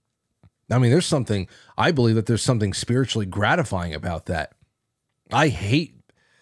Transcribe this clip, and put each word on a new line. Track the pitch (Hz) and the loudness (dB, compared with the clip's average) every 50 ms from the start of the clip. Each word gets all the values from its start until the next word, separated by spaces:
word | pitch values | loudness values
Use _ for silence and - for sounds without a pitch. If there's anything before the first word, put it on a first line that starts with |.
| _ _ _ _ _ _ _ _ _ _ _ _ _ - | _ _ _ _ _ _ _ _ _ _ _ _ _ 0
I | 113 | 2
mean, | 127 127 117 | 4 4 6
there's | 131 185 - | 4 4 2
something, | - 165 139 113 - 107 98 87 - - - _ _ _ | 2 0 -2 0 -2 -2 -4 -4 -8 -12 -20 _ _ _
I | - 113 165 | 0 0 2
believe | 165 135 120 113 110 | 2 4 2 2 2
that | 113 101 | 2 0
there's | - 117 101 - | 0 -2 0 0
something | - 127 107 107 98 90 | 0 0 0 0 -2 -2
spiritually | - - - 120 131 131 - - 113 101 | -4 -4 -2 -2 -2 -2 -2 -2 -4 -4
gratifying | 92 87 98 104 117 156 175 139 - 98 90 87 85 76 | -4 -2 0 2 2 2 0 0 -2 -4 -6 -6 -6 -8
about | 73 82 90 82 - - | -6 -6 -6 -6 -6 -6
that. | - 87 78 73 - _ _ _ _ _ _ _ _ _ _ _ _ _ _ _ - | -6 -6 -6 -6 -8 _ _ _ _ _ _ _ _ _ _ _ _ _ _ _ -2
I | 113 127 156 | 0 2 2
hate | 147 92 - 101 101 127 165 170 57 62 - _ _ _ _ _ _ _ _ | 2 0 -2 -2 0 0 0 -2 -4 -10 -20 _ _ _ _ _ _ _ _